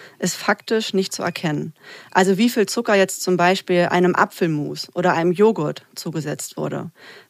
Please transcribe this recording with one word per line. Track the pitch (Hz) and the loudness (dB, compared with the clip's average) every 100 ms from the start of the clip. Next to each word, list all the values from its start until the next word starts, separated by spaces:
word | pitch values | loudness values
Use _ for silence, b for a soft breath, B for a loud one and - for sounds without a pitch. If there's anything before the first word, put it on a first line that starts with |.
| B - | B -6
ist | 180 - | -6 -2
faktisch | - 214 - 226 220 | -2 -2 -2 -2 0
nicht | 190 190 | -2 -2
zu | - | -4
erkennen. | 175 - 165 147 160 B B B B | -6 -4 -4 -4 -6 B B B B
Also | - 190 185 | 2 2 4
wie | 240 | 2
viel | 240 190 | 2 0
Zucker | 233 233 196 | -2 2 2
jetzt | 190 - | 2 -2
zum | 185 175 | 0 2
Beispiel | 175 190 - 180 175 | 2 2 0 2 2
einem | 180 180 - | 4 4 4
Apfelmus | 208 - 170 151 147 156 - | 0 0 -2 0 -4 -8 -8
oder | 180 180 | -2 0
einem | 156 175 | 2 2
Joghurt | 175 220 185 147 - - | 4 4 2 -4 -6 -14
zugesetzt | - 175 156 147 - - - | -12 -8 -6 -6 -8 -10 -8
wurde. | 151 147 170 B B B | -6 -6 -10 B B B